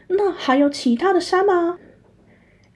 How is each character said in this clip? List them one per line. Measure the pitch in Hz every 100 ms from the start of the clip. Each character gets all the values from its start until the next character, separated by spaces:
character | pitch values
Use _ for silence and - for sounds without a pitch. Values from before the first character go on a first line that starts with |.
| -
那 | 370 403
还 | 339 - 262
有 | 285
其 | 285 262 233
他 | 359
的 | 359
山 | 349 370 403
吗？ | 359 339 349 - - _ _ _ _ _ _ _